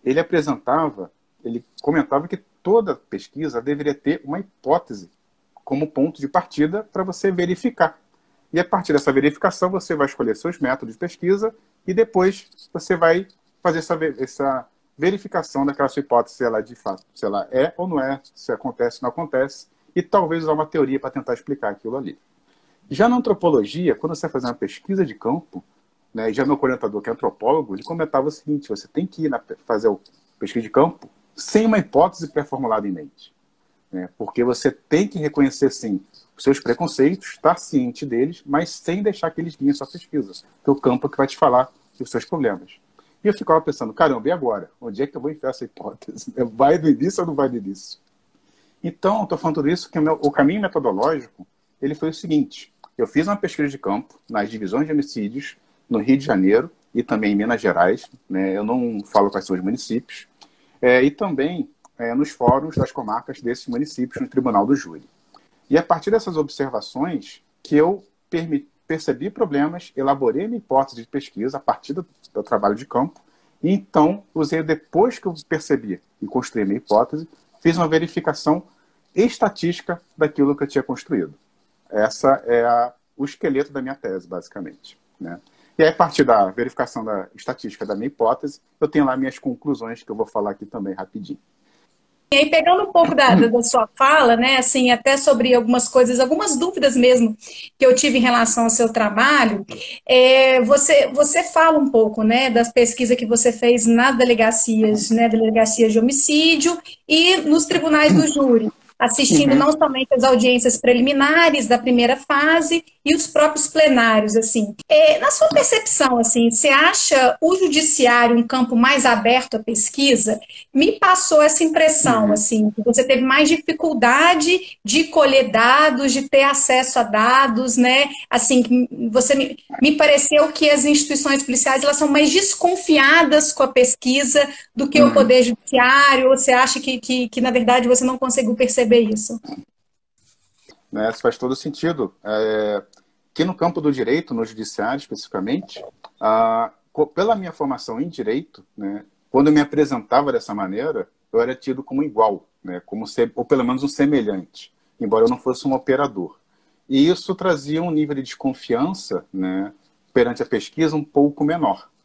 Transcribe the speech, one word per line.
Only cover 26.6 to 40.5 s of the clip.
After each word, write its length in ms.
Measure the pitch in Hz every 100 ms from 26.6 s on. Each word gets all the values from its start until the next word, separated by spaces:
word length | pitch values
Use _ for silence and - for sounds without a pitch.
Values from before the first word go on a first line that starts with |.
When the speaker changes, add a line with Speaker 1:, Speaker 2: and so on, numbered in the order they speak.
Speaker 1:
orientador, 400 | 131 123 110 104
que 80 | 107
é 40 |
antropólogo, 640 | 117 117 - 110 151 117
ele 80 | 98
comentava 460 | - 170 156 139 143
o 20 |
seguinte: 380 | 151 147 147 -
você 200 | 104 -
tem 180 | - 180
que 200 | - 156
ir 20 |
na 100 | 123
pe-, 180 | _ 113 -
fazer 220 | 110 110
o 120 | 95 - _ _ _
pesquisa 240 | 101 120
de 80 | 107
campo 380 | - 160 - - _ _ -
sem 260 | - 214
uma 140 | 226 214
hipótese 500 | - 135 170 - 160
pré-formulada 580 | 156 143 139 123 110 104
em 60 |
mente, 400 | 87 - _ - _ _ _ _ _ _
né? 180 | 92 90 _
Porque 260 | 110 -
você 260 | 120 120 135
tem 360 | - _ 156 202
que 120 | 180
reconhecer, 520 | 151 151 139 - 139
sim, 300 | - 113 95 _ - _ _
os 80 |
seus 160 | 131 139
preconceitos, 680 | - 117 170 - 139 190 -
estar 260 | - 156 170
ciente 460 | - 143 123 -
deles, 380 | 143 117 143 175
mas 260 | - 147 175
sem 320 | - - 190
deixar 280 | 208 - 165
que 100 | -
eles 160 | 170 -
guiem 140 | 139
a 40 |
sua 120 | 143 135
pesquisa, 460 | 170 - - 98
que 360 | - _